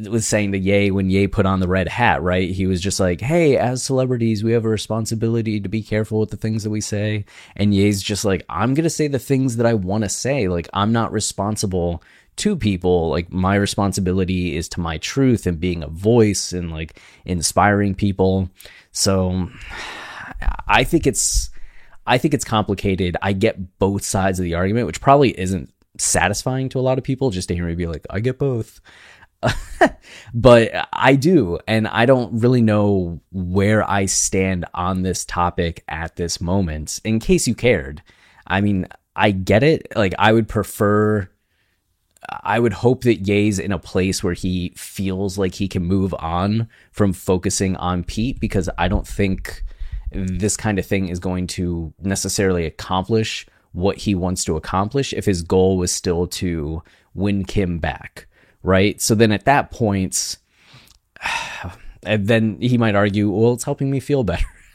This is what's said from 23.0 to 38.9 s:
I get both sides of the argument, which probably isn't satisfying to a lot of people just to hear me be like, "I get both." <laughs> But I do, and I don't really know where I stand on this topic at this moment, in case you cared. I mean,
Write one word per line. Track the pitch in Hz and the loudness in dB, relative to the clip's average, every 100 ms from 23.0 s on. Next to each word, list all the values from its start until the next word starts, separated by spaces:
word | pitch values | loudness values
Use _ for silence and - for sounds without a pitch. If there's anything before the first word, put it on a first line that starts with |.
| 90 82 | 0 -2
I | 101 | -2
get | 98 110 - 90 - | 2 0 0 -10 -2
both | 98 101 | 0 0
sides | - 101 95 90 | -2 0 0 0
of | 87 | -2
the | 82 | 0
argument, | 95 113 92 | 0 0 -2
which | - | -2
probably | 139 143 123 - | 4 6 6 2
isn't | 92 92 64 _ _ - | -2 -4 -6 _ _ -6
satisfying | - - 90 - 131 131 131 | -2 0 0 0 -4 -4 -4
to | 131 | -2
a | |
lot | 127 131 | 0 -2
of | |
people | 127 131 131 | -2 -2 -2
just | 92 - | -2 -4
to | |
hear | 87 85 | -4 -2
me | 85 | -4
be | 82 | -4
like, | 78 - | -6 -8
"I | 101 | -4
get | 120 131 | -4 -2
both." | 139 120 - - _ - - - - - | -2 -2 -6 -14 _ -20 -20 -20 -20 -4
<laughs> | - - - - 330 - - - - | -2 -2 -6 2 2 2 -20 -20 -8
But | 117 127 120 110 87 - | 4 8 8 6 -2 -6
I | - 127 139 | 2 4 4
do, | 156 175 92 82 - | 6 4 4 -2 0
and | 110 107 | 0 2
I | 107 120 | 2 4
don't | 131 101 110 | 4 2 2
really | 123 127 | 4 6
know | 110 104 104 98 85 82 _ | 4 4 4 2 0 -6 _
where | 95 90 95 98 107 - | -8 -2 2 4 2 2
I | 101 95 | 0 0
stand | - - 98 95 90 82 | 0 0 0 0 0 -4
on | - 90 92 | -4 -2 0
this | 92 85 - | -2 -4 -4
topic | 87 87 - 85 - - | -2 -2 0 -4 -4 -10
at | 78 82 - | -10 -10 -6
this | 82 - | -6 -4
moment, | 87 98 87 78 73 - | -2 0 0 -4 -8 -8
in | 110 113 | -4 -2
case | - 180 127 | 2 2 2
you | 107 | 0
cared. | 117 95 69 76 _ _ _ _ - | 2 2 0 -12 _ _ _ _ -4
I | 95 | 0
mean, | 104 95 - | 2 0 -4